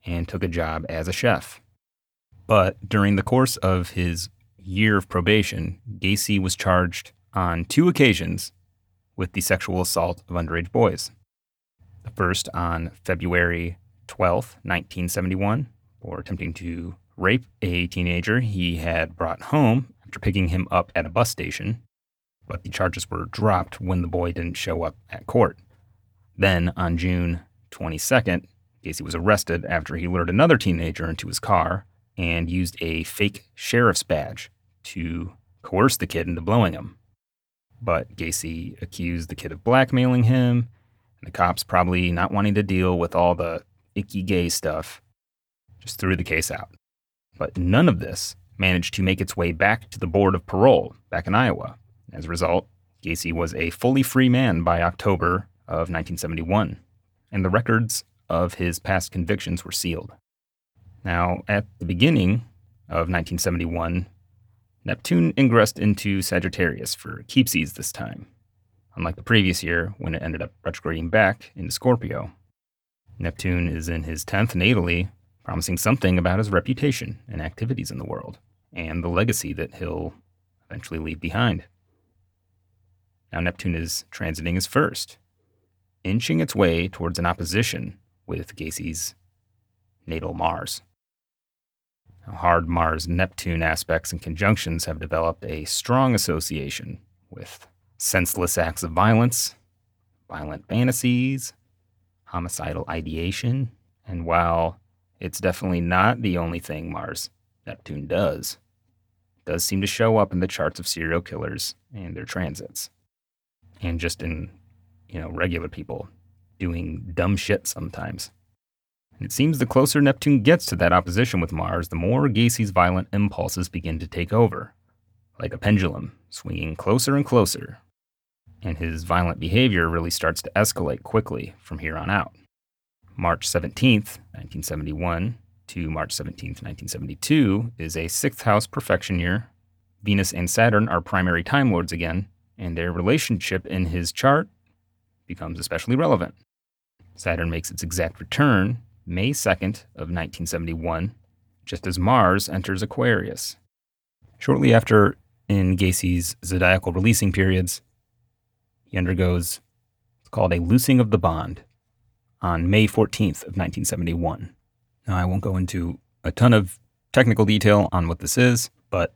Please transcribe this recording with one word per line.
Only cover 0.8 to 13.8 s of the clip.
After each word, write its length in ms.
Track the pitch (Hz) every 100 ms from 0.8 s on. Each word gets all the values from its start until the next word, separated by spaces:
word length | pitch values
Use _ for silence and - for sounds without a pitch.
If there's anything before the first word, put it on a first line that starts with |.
| 76
as 200 | 80 82
a 40 |
chef. 480 | - 120 87 - - _ _ _ _ _ _ _ _ -
But 300 | 107 95 - 95
during 280 | 107 101 98
the 80 |
course 320 | 92 127 131 -
of 340 | 95 92 87
his 380 | - 87 82 85 _ _ _
year 400 | 95 95 110 101
of 120 | -
probation, 720 | 90 90 107 98 - 85 92 - 98
Gacy 400 | 95 101 - 101
was 160 | 92
charged 560 | - 98 90 90 - - _ _
on 300 | 95 90 85
two 240 | 85 - 175
occasions 640 | - 135 95 85 90 - _ _ _ _ _ _ -
with 160 | 92
the 80 | 101
sexual 400 | - 92 - 92
assault 420 | 90 - 87 87 -
of 80 | 87
underage 340 | 82 85 87
boys. 400 | 120 110 - - _ _ _ _ _ _ _ _ -
The 60 | -
first 380 | - 92 92 -
on 380 | - 87 85 82 -
February 760 | - 87 90 87 87 85 85 85